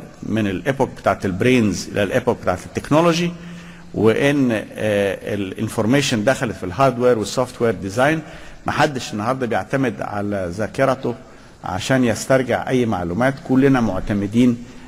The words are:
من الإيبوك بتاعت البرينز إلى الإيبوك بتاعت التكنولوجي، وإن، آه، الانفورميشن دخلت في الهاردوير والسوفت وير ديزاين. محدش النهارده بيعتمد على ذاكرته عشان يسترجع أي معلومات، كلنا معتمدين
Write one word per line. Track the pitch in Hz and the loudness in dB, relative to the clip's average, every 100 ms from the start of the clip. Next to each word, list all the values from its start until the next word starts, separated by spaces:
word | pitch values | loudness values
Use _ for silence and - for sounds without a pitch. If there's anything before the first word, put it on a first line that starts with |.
| - - | -10 -14
من | - 107 104 | -4 -2 0
الإيبوك | 92 90 139 123 - | -2 -2 0 -2 0
بتاعت | - 98 | 0 0
البرينز | 101 92 117 127 104 87 - | -2 0 4 4 4 0 -4
إلى | - | -2
الإيبوك | 98 123 117 104 | 0 0 0 -2
بتاعت | - 90 - | -2 -4 -4
التكنولوجي، | - - 147 170 170 175 - - - - - - | -8 0 2 4 2 -2 -4 -14 -16 -18 -18 -10
وإن، | - 107 110 139 147 127 | 2 4 4 2 4 2
آه، | 110 - 104 107 101 101 - - | 0 -4 -4 0 2 0 -2 -4
الانفورميشن | 101 95 - 113 - 107 143 139 117 | -4 -4 -4 -6 -2 2 2 2 0
دخلت | 104 131 127 92 | 2 0 0 -4
في | 95 | -6
الهاردوير | 87 135 120 123 117 | 2 2 4 4 4
والسوفت | 101 - 123 - | 0 -2 -4 0
وير | 117 | 0
ديزاين. | 92 95 101 135 160 151 - - - - | 0 -4 0 2 0 -4 -16 -18 -10 -4
محدش | 107 156 131 - | 0 0 0 -6
النهارده | 110 107 131 123 | -4 -2 -2 0
بيعتمد | 107 92 139 131 - | -2 -2 -2 0 -2
على | - 104 104 101 90 | -6 -4 -4 -2 -4
ذاكرته | 87 101 90 135 127 - 120 - - - - | -4 -4 0 0 0 -2 -6 -10 -20 -20 -14
عشان | - 92 - 131 | -8 -6 0 2
يسترجع | 123 107 - 135 123 104 - | 4 2 2 2 2 -2 0
أي | 131 117 | 0 2
معلومات، | 95 87 87 127 139 - | 0 -2 0 0 0 0
كلنا | 131 139 135 | 4 6 4
معتمدين | 113 92 - 101 101 117 123 117 - - | 2 0 -2 -2 0 4 4 2 -4 -18